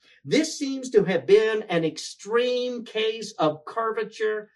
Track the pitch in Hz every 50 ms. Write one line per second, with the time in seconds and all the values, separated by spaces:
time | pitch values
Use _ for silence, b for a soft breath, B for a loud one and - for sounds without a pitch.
0 | b b b b b 139 - 294 311 - - - 294 269 269 269 254 262 - 208
1 | 175 180 185 160 127 - 196 220 220 220 220 214 214 - 175 170 160 156 160 -
2 | - - - - 190 202 226 240 247 247 247 247 247 247 247 240 220 - - 220
3 | 220 220 220 226 208 - - - 160 151 147 - - - - 233 226 220 214 233
4 | 214 - - - 220 214 214 214 b b b